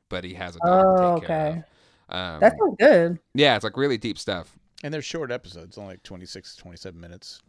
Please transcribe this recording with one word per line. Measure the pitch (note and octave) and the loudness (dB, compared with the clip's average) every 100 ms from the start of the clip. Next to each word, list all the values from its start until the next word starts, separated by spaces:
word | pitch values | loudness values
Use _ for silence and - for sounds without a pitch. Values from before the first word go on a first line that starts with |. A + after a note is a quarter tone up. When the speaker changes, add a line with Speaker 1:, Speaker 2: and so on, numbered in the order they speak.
| - | -12
Speaker 1:
but | F#2 | -10
he | F#2 | -10
has | F2 F2 E2+ | -10 -12 -4
a | |
Speaker 2:
Oh, | E3+ | 2
Speaker 1:
dog | F#3 F#3+ F#3 | 4 6 4
to | F3+ E3+ | 4 0
take | E3+ | -2
care | D#3+ | -4
Speaker 2:
okay. | D3+ E3 - _ _ _ - | -4 -6 -12 _ _ _ -12
Speaker 1:
of. | F2+ | -8
Um, | F#2 - | -8 2
Speaker 2:
That | A3 - | 2 4
sounds | F#4+ - | -2 4
good. | C4+ F#3+ E3+ F3 _ | 6 6 4 -2 _
Speaker 1:
yeah, | B2+ D3 | 2 4
it's, | G#2+ | 4
like, | G#2+ C3 | 0 -2
really | C#3 A2+ | -2 -2
deep | A#2 F#2 | -4 -6
stuff. | - F#2 D#2+ _ _ - | -6 -8 -8 _ _ -14
Speaker 3:
And | D3 | -10
they're | D#3 | -8
short | - E3 C3 | -8 -8 -6
episodes, | B2 - E2+ F2+ G#2 | -8 -12 -20 -20 -16
only, | G2 | -16
like, | F#2 | -16
twenty-six, | - F#2 F#2 G2 - - | -18 -18 -16 -18 -18 -20
twenty-seven | F2+ F2 F#2+ E2+ | -20 -18 -16 -16
minutes. | E2+ F2 - - | -18 -20 -20 -20